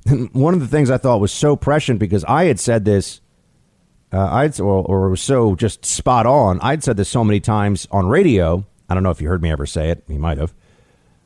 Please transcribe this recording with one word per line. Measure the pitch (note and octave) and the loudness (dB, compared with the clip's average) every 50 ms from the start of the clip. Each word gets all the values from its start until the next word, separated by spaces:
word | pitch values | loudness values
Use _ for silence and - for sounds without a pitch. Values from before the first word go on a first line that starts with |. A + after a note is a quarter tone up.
| - | -2
<laughs> | - C#3 A2+ B2 - | 0 0 0 -2 -4
one | - C3 C3+ E3 F#3 | -2 0 2 2 2
of | F3+ | 0
the | C3+ | 0
things | A2+ C#3+ D3+ D3 B2 | 0 0 2 2 2
I | C3 | 0
thought | B2 - C3 A#2+ G2+ | 0 2 2 2 2
was | G2+ G2+ | 0 -2
so | - - - D3 D3 | 0 0 0 2 2
prescient, | - - C3+ D3 D3+ - - A#2+ F#2 | 0 0 0 0 0 0 -2 -2 -2
because | G#2 F2 G2+ G2 D#2 | 0 -2 -2 -2 0
I | E2 B2+ D3+ F#3 | 0 0 2 2
had | E3+ B2 F2 | 2 0 0
said | - - A#2 A2+ G2 | 0 0 0 2 2
this, | G#2+ G2+ G2 - - - - _ _ _ _ _ _ _ _ _ _ _ _ _ _ _ _ _ _ | 2 2 2 0 -4 -10 -18 _ _ _ _ _ _ _ _ _ _ _ _ _ _ _ _ _ _
uh, | - F#2 G2 | -4 -2 -2
I'd, | F2+ C#2 B2 C#3+ D#3+ C#3+ - | 0 0 0 0 0 -2 -2
or, | F#2+ G2+ G2 F#2+ F#2 | 0 0 0 0 0
or | - G2 F#2+ F#2+ | 0 0 0 2
it | F#2+ | 0
was | F#2 F2 | -2 -2
so | - - C3+ B2+ A#2 G#2+ F#2 | -2 0 2 2 2 2 2
just | - A#2+ G2+ - - - | 0 -2 -4 -4 -6 -8
spot | - - - - C3+ B2+ A#2 A2 | -8 -8 -4 0 2 2 4 4
on. | A#2+ C3+ D3 A#2+ G2 F2+ F2+ | 4 4 4 4 2 2 0
I'd | - B2 D3 D#3 - | 0 -2 -2 -2 -2
said | C#3 A2+ | -2 -2
this | G2 G2 - | -2 -2 -2
so | - C3 A#2 | 0 0 2
many | G#2+ G#2+ G2+ | 2 2 0
times | - - G#2+ G#2+ G2+ G2+ G2+ F#2 - - | 0 0 0 0 0 0 -2 -4 -4 -4
on | - G2 F#2+ | -2 0 0
radio. | F2+ B2+ F3+ G3+ E3 A#2 F#2+ E2+ D#2+ E2+ F#2+ G#2 - _ _ _ - | 2 2 2 4 4 2 2 2 2 0 -2 -4 -8 _ _ _ -4
I | F2+ | -2
don't | F#2 F#2+ | 0 0
know | F#2 | -2
if | E2 - | -2 -2
you | D#2 | -4
heard | D2+ F#2 F2 | -4 -2 -2
me | D#2+ E2 | -2 -2
ever | D#2 C#2+ C#2+ | -2 -4 -6
say | - - E2 D#2 D#2+ | -6 -4 -4 -4 -2
it. | E2+ - - | -4 -6 -8
You | - D2+ | -10 -8
might | C#2+ D2+ F2 - | -6 -4 -4 -4
have. | C#2+ D#2+ D#2+ - _ _ _ _ _ _ _ _ _ _ _ _ _ _ | -4 -6 -6 -8 _ _ _ _ _ _ _ _ _ _ _ _ _ _